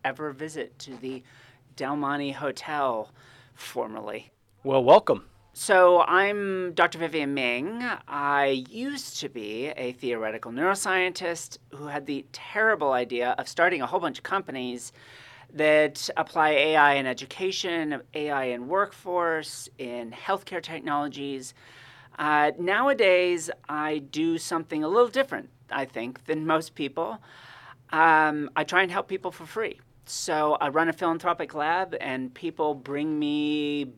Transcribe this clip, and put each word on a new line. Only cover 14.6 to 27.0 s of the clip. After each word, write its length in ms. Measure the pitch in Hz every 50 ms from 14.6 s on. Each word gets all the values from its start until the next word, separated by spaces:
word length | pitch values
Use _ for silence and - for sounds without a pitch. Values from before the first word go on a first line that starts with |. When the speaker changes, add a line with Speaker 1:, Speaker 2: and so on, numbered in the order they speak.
| 127 127 120 123 - - - - - - - - - - - - - - -
Speaker 1:
that 560 | 151 156 151 151 151 151 147 147 - - - -
apply 340 | - 156 - - 165 156 156
A 260 | 151 139 143 156 156
I 160 | 156 147 143 143
in 140 | 139 135
education, 960 | 131 127 123 139 127 - - 190 190 190 - - 185 170 165 160 151 147 127 120 _ -
A 160 | 156 151 147
I 140 | 143 139 131
in 240 | 127 123 120 123 131
workforce, 1000 | 170 190 202 202 - - - 185 180 180 170 170 160 160 151 - - - - - _ -
in 340 | 135 123 120 120 120 113 113
healthcare 500 | - - - 196 190 - - 190 170 156
technologies. 920 | - 165 160 - - 147 147 147 147 127 143 143 139 139 135 127 127 - _ - - - - - - - - - - -
Uh, 360 | - 151 151 151 151 147 151 147
nowadays, 920 | 160 175 180 196 214 254 277 277 214 220 190 185 180 180 180 180 170 156 165 - - _ -
I 300 | 147 151 151 156 156 151
do 400 | 139 135 - 151 160 165 165 165
something 460 | - - 180 165 160 - 165 151 151
a 40 | 156
little 200 | 185 233 247 240
different, 420 | - 262 269 269 - 104 101 - _ _ _ -
I 180 | 117 139 135
think, 380 | 127 - 117 113 120 127 - _
than 200 | - 156 156 156
most 300 | 160 160 156 160 - -
people. 420 | - 151 139 139 -